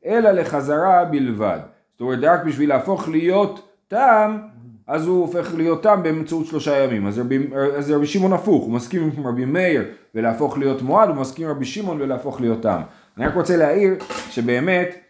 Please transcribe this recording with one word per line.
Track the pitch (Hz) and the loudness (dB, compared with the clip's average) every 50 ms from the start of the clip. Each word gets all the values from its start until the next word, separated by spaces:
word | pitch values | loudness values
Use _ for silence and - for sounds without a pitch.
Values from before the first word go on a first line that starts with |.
| _ | _
אלא | 156 208 233 226 214 | 0 0 4 4 4
לחזרה | 190 180 160 - 156 147 135 135 147 151 170 190 185 180 175 | 4 4 2 0 -2 -4 -2 0 0 2 4 6 6 6 4
בלבד. | 170 151 147 135 123 113 104 107 101 87 80 78 - - _ _ _ | 4 0 0 0 0 -2 0 0 0 -2 -2 -6 -14 -20 _ _ _
זאת | _ _ | _ _
אומרת, | 120 127 131 120 | -4 -4 -2 0
רק | 127 151 175 175 - | 4 4 4 4 2
בשביל | 160 139 123 147 147 | -4 -2 0 0 0
להפוך | 143 - 165 196 196 - - 160 | 0 0 0 -2 -4 -4 -4 -2
להיות | 156 160 165 170 180 196 208 196 196 - - _ _ _ _ _ | -2 0 0 2 2 2 0 0 -4 -10 -18 _ _ _ _ _
תם, | 196 220 269 269 226 214 214 208 214 214 208 - - - - - 117 - _ - | -2 2 4 4 4 4 4 2 -2 -6 -10 -14 -20 -20 -20 -20 -20 -20 _ -4
אז | 135 160 156 170 | -4 -2 0 0
הוא | 185 180 | 0 0
הופך | 175 156 175 175 170 - 165 160 | 0 0 -2 -4 -4 -4 -4 -2
להיות | 160 165 165 160 - | 0 0 0 2 4
תם | 214 208 196 175 | 4 4 4 2
באמצעות | 165 156 160 156 156 165 160 156 | 0 -2 -2 -4 -4 -4 -6 -6
שלושה | 156 160 151 - 151 143 139 135 | -4 -4 -4 -2 0 2 2 2
ימים. | 127 117 107 98 101 | 2 0 -2 -2 -2
אז | 101 117 | -2 -4
רבי, | 123 120 131 135 139 143 135 139 139 143 143 143 | -2 0 0 0 0 -2 -2 -2 0 0 0 -2
אז | 143 143 | -2 0
רבי | 151 147 147 | 2 2 2
שמעון | 147 - 196 185 190 190 | 0 0 0 2 2 2
הפוך, | 175 - 208 190 151 - | 0 2 2 2 2 2
הוא | 110 117 | 0 -4
מסכים | 120 120 - - 185 160 156 139 131 | -4 -4 -4 -4 -2 -2 -2 -4 -4
עם | 143 131 | -6 -4
רבי | 120 123 127 | -4 -4 -2
מאיר | 131 147 175 185 180 160 131 101 - - - _ _ _ | -2 0 0 0 2 0 0 -2 -4 -10 -18 _ _ _
ולהפוך | 110 110 117 113 - 147 143 - 143 | -2 -2 -2 0 0 -2 -2 -2 -2
להיות | 139 139 135 135 | -2 -2 -2 -2
מועד, | 127 127 151 202 220 196 | -2 0 4 4 4 4
הוא | 156 139 | 2 -2
מסכים | 135 127 - - 165 160 | -4 -6 -6 -10 -8 -6
עם | 147 | -6
רבי | 139 135 | -6 -6
שמעון | 120 - 208 214 190 165 151 | -8 -6 -8 -6 -6 -4 -4
ולהפוך | 139 135 135 120 - 139 117 - | -4 -4 -4 -4 -6 -8 -6 -2
להיות | 127 117 113 110 113 | 0 0 0 0 0
תם. | 110 95 82 78 - - - _ _ _ - | 0 0 0 -4 -8 -14 -20 _ _ _ -4
אני | 120 | -4
רק | 147 151 | -2 0
רוצה | 180 165 170 180 170 | -2 0 2 2 2
להעיר | 160 147 156 190 208 190 190 185 - - - - - - | 4 4 4 4 4 2 2 0 -6 -10 -12 -12 -12 -8
שבאמת | - - 117 120 120 123 139 180 185 180 180 180 - - _ _ | -6 -4 0 0 0 0 2 2 0 0 0 -2 -6 -12 _ _